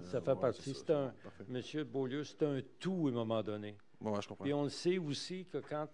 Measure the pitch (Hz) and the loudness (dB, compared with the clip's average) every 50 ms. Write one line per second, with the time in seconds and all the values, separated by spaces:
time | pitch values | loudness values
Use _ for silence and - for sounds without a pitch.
0 | - - 139 117 - 139 135 135 135 120 - - - 135 131 139 - - 156 143 | -6 -2 -2 0 4 2 2 4 4 2 2 0 -4 -6 -6 -4 4 4 4 4
1 | 139 120 101 - - 101 - - 98 98 127 123 123 - 147 156 143 117 117 135 | 4 0 -4 -8 -14 -16 -14 -12 -10 -6 -4 -4 -4 -4 -4 -4 -4 -2 0 0
2 | 135 123 135 151 139 - - - 156 147 139 131 131 - - - - 185 190 175 | 0 0 0 -4 -4 -6 0 2 2 2 2 0 -2 -6 -12 -4 -2 0 2 4
3 | 156 135 120 120 113 110 113 110 98 107 104 104 104 104 104 101 - - - - | 4 4 4 2 2 4 2 2 2 0 -4 -4 -4 -8 -10 -12 -18 -20 -14 -4
4 | 101 107 104 101 - - 101 - 95 139 143 143 147 139 - - - 175 185 190 | 0 0 0 0 0 -4 -8 -4 0 0 2 2 2 0 -2 0 2 2 2 4
5 | 160 147 135 - - - 185 185 180 - - 135 - - 151 151 151 151 | 2 0 -2 -2 -4 -6 -6 -8 -8 -6 -6 -6 -4 -2 -2 -2 -2 -4